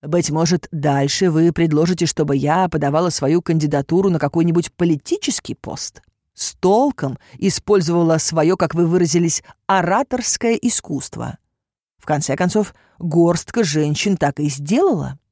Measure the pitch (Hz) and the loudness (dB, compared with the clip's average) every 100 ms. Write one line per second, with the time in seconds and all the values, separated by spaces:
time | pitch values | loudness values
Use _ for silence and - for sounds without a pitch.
0 | 143 175 160 151 165 175 - 160 143 139 | -2 -2 0 0 2 0 -2 -4 0 0
1 | 139 - 185 156 170 165 165 151 170 180 | 0 0 0 4 2 2 0 2 2 0
2 | 165 - 147 143 143 165 185 160 143 151 | -2 0 0 0 0 0 0 0 0 0
3 | 175 - 135 170 - 165 147 143 139 170 | 0 0 0 0 2 0 0 -2 0 2
4 | 196 165 151 170 170 170 170 _ 175 151 | 2 0 0 0 2 2 -2 _ 0 0
5 | - 403 - - - - - - - - | -2 -4 -2 -4 -6 -12 -12 -12 -12 -16
6 | _ _ _ - - - 185 208 277 - | _ _ _ -8 -8 -2 2 2 2 -2
7 | 139 127 _ - 196 - - 202 160 170 | -8 -8 _ -4 -2 -2 2 2 2 2
8 | 165 160 - 165 156 185 170 165 170 180 | 2 2 0 0 2 2 0 0 2 2
9 | 170 170 170 - - - _ 190 175 202 | 2 2 0 -2 -8 -20 _ 0 2 0
10 | 277 254 240 - 233 233 254 - - 131 | -2 -4 -4 -2 0 0 0 -2 -4 -8
11 | - - 117 - _ _ _ _ _ _ | -8 -10 -10 -12 _ _ _ _ _ _
12 | - 151 151 139 180 214 202 - _ _ | -4 -2 -2 -2 0 0 -2 -6 _ _
13 | 175 165 170 170 - - 196 151 147 147 | -2 2 4 2 -2 -2 0 0 0 0
14 | 208 190 143 143 147 135 143 226 381 214 | -2 0 -2 0 -4 -4 -2 2 2 0
15 | 135 135 _ | -4 -12 _